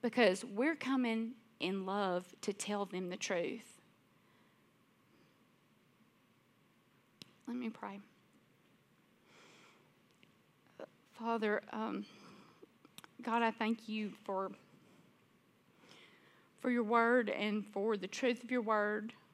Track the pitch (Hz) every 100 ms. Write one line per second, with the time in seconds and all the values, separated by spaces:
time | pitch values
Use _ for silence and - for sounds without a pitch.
0 | 240 226 220 185 254 202 285 330 254 269
1 | 240 226 226 262 - _ 170 196 190 196
2 | 196 180 180 - - 202 - 208 196 185
3 | 185 180 - 185 170 233 - - - _
4 | _ _ _ _ _ _ _ _ _ _
5 | _ - - _ _ _ _ _ _ _
6 | - _ _ _ _ _ _ _ _ _
7 | _ _ - - - 240 240 220 208 202
8 | 202 - _ - _ _ _ _ _ _
9 | _ _ - - - - - - - _
10 | _ _ - - _ _ _ - - _
11 | _ - 233 226 214 208 - - 220 196
12 | 208 - - - - - - _ - -
13 | - - 240 233 233 220 220 226 - 214
14 | 214 - - 190 190 - - - - -
15 | - _ _ _ _ _ _ - - -
16 | - - - - - _ 254 240 214 233
17 | 233 247 220 - 214 208 202 196 208 208
18 | 180 - 262 240 233 254 220 214 208 214
19 | 214 - -